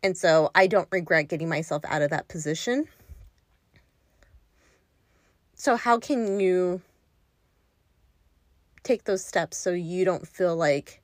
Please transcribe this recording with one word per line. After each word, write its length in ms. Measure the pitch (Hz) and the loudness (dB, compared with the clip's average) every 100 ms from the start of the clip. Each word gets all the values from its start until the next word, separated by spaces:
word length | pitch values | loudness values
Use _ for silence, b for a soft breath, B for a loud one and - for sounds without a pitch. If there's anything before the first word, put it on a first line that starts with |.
And 120 | 196 180 | -2 2
so 360 | 175 160 151 | 4 6 6
I 140 | 185 190 | 4 4
don't 200 | 202 - | 4 0
regret 360 | 190 165 165 151 | -4 0 0 0
getting 220 | 160 165 | -4 -4
myself 340 | 151 165 151 - | -4 -4 -6 -4
out 180 | 156 | -2
of 80 | 147 | -2
that 160 | 151 - | -2 -8
position. 600 | 175 156 165 - 254 311 b b b b _ _ _ _ _ _ _ _ _ _ _ _ _ _ _ _ _ _ _ _ _ _ _ | -10 -6 -6 -4 -4 -4 b b b b _ _ _ _ _ _ _ _ _ _ _ _ _ _ _ _ _ _ _ _ _ _ _
So 200 | - 233 | -2 0
how 220 | 240 240 | 2 0
can 420 | - 277 220 196 | 0 -2 -2 0
you 420 | 190 185 180 180 - _ _ _ _ _ _ _ _ _ _ _ _ _ _ _ _ _ _ _ | 2 2 0 -4 -8 _ _ _ _ _ _ _ _ _ _ _ _ _ _ _ _ _ _ _
take 220 | - 240 - | -4 -2 -2
those 200 | 190 - | -6 -2
steps 320 | 196 160 - | -4 -4 -4
so 140 | - | -4
you 340 | 180 165 180 185 | -4 -4 -2 0
don't 220 | 175 - | -2 -6
feel 280 | - 180 165 | -4 -2 0
like 460 | 160 143 - - | 0 0 -2 -20